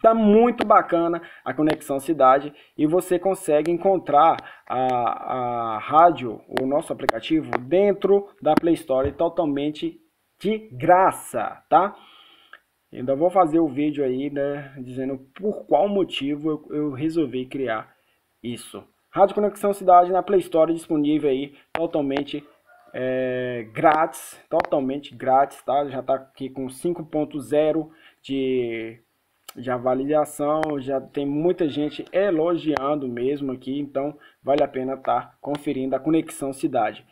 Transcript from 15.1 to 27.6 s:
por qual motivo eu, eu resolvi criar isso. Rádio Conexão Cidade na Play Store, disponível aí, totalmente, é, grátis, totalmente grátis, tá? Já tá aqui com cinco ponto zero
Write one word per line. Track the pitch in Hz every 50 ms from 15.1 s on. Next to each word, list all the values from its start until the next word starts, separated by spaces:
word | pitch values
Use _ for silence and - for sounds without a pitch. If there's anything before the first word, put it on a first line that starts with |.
| 139 131 - _ -
por | - 190 214 196 - -
qual | - 151 143 180 202
motivo | 202 196 175 - - - 139 139 147 147 147 156
eu, | 151 151 - - -
eu | 151 151 147
resolvi | 135 123 151 165 160 170 151 127 117 127 127
criar | 127 - 139 135 117 110 110 113 - _ _ _ _ _ _ _ _ _ _
isso. | - 120 120 110 - - - 98 - _ _ _ _ _
Rádio | - 160 196 - -
Conexão | 208 208 202 202 - - 202 196
Cidade | 202 190 180 180 175 180 175 190
na | 180 180
Play | - 202 185
Store, | 170 - - 160 160 160 165
disponível | 165 - - 170 151 147 147 151 151 143 143
aí, | 131 131 139 139 - - _ _ -
totalmente, | 160 165 165 165 160 143 135 139 139 143 - - 147 - - _ _ _ _ _ _ _ - -
é, | 127 127 127 127 131 131 127 127 127 127 123 123 120 113 107 107
grátis, | 135 156 165 151 156 165 165 - - - - - - _ -
totalmente | - 165 - - - 151 131 131 135 147 - - 123
grátis, | 113 123 127 131 135 143 139 - -
tá? | - - 127 143 147 143
Já | 143 131
tá | 123 - 135
aqui | 131 - - _ - 135 131
com | 135 135 135 127
cinco | 131 - - 175 170 170 160
ponto | 156 - 151 151 - - 151
zero | 120 110 147 147